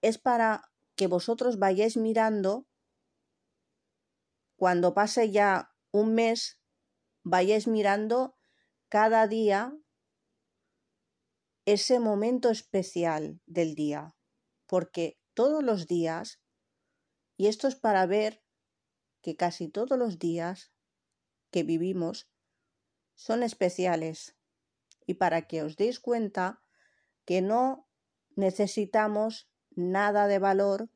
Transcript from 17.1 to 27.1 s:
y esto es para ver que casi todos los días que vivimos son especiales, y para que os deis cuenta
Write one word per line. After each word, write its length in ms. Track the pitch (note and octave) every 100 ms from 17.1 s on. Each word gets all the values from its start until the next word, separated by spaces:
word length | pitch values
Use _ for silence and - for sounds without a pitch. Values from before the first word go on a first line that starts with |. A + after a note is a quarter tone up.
| _ _ _
y 120 | G3
esto 180 | A3 C#4
es 80 |
para 320 | B3+ A3+ G3 F#3
ver 380 | G3+ G#3+ A3 _ _ _ _ _ _ _ _
que 140 | -
casi 320 | D#3 F3 E3+ E3
todos 320 | G3+ A#3+ C4
los 220 | A#3+ E3+
días 500 | E3+ E3+ E3+ F#3+ - _ _ _ _ _ _ _ _
que 140 | -
vivimos 680 | E3 E3 F3+ F#3 E3 - - _ _ _ _ _ _ _ _ _
son 260 | - A3+
especiales, 920 | A#3+ - F#3 F3+ F#3 E3+ D#3+ D#3+ - _ _ _ _ _ _ _ -
y 80 |
para 320 | F3+ F3+ E3 D#3+
que 160 | D#3+
os 140 | D3+ D#3
deis 240 | G#3+ B3
cuenta 640 | - A#3 G#3+ G3+ F#3 - _ _ _ _ _